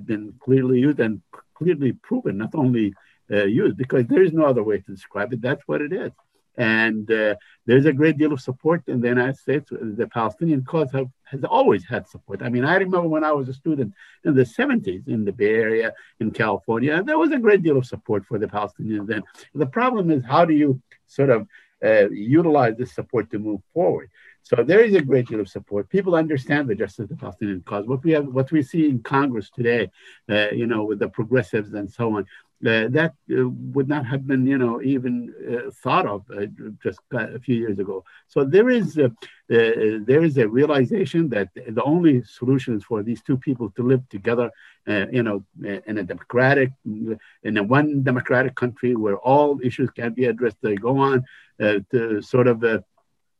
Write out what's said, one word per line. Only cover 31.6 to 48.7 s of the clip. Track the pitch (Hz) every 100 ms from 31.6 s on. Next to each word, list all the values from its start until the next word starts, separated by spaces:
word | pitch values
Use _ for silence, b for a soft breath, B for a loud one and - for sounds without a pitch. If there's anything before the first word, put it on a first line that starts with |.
| 101
and | 107 98
so | - 113 107
on, | 95 b b _
uh, | 120 113 113
that, | 143 165 - - 127
uh, | 127 123 127
would | 139 135
not | 147 117
have | 135
been, | 135 135 127
you | 139
know, | 120 117
even, | 131 135 123 123 120 - 123
uh, | 120 135 -
thought | 127 165 127
of, | 101 98
uh, | 101 104 - 110 104
just | 107 - -
a | 123 107 113
few | 127 117
years | 113 98
ago. | 98 95 - b b
So | 151
there | 139 185 247
is | 247 165 151
a, | 127
uh, | 113 B B -
there | 117 113 117 107 110 107 143
is | 165 135
a | 107 120
realization | 147 143 120 208 170 170 160
that | 107 98
the | - - 113
only | 131 170 165 127
solutions | - - 123 135 131 107
for | - 110
these | 107 113
two | - 131
people | 143 123 110 -
to |
live | 120 131 131
together, | 101 104 120 117 - b b -
uh, | 104 92
you | 127
know, | 117 101 95 -
uh, | 101 95 -
in | 107
a |
democratic, | 92 90 - 120 131 143 131 131
in | - 107 113 107 - _ 107 107
a |
one | 101 135 151 143
democratic | 135 127 - 127 131
country | - 123